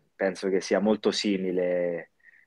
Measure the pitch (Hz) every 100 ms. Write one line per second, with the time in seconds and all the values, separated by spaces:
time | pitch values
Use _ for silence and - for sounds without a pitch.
0 | _ - 95 87 98 92 - 95 104 107
1 | 104 - 107 98 92 90 90 90 87 85
2 | 78 _ _ -